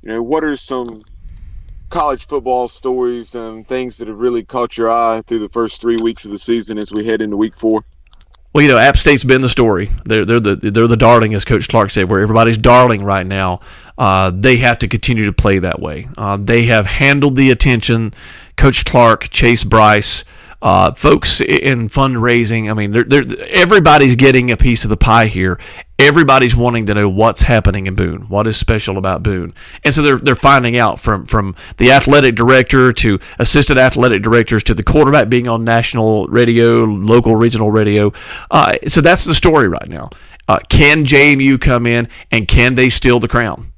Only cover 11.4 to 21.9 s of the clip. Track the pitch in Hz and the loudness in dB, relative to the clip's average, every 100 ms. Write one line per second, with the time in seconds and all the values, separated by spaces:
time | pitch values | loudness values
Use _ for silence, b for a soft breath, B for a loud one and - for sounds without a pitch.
11.4 | - 110 - 117 98 - 92 98 107 110 | -2 -4 -2 -2 -2 -2 -2 0 0 2
12.4 | 113 110 123 123 127 110 98 98 92 98 | 2 2 4 4 4 0 -2 -4 -4 -4
13.4 | 92 90 B B B - 101 95 95 92 | -4 -6 B B B -4 0 2 0 0
14.4 | 117 123 123 117 110 110 - 117 104 95 | 0 2 0 -2 -4 -4 -4 -2 -2 0
15.4 | 107 98 87 - 78 78 127 - 104 101 | 0 0 -2 -6 -10 -12 -14 -10 -6 -6
16.4 | 101 117 117 110 98 - 135 143 143 131 | 0 0 2 0 0 -2 0 0 0 2
17.4 | 135 120 139 123 - 113 113 B B B | 2 2 2 0 0 -4 -4 B B B
18.4 | B - 139 123 - 127 120 110 - - | B 0 0 2 -2 2 4 2 -2 -2
19.4 | 117 120 107 110 107 104 104 - - b | 0 0 0 2 4 2 -2 -10 -12 b
20.4 | b b - 92 92 - 147 151 - - | b b -2 0 0 0 0 2 0 -2
21.4 | - 147 - 123 110 | 0 -2 -2 -4 -4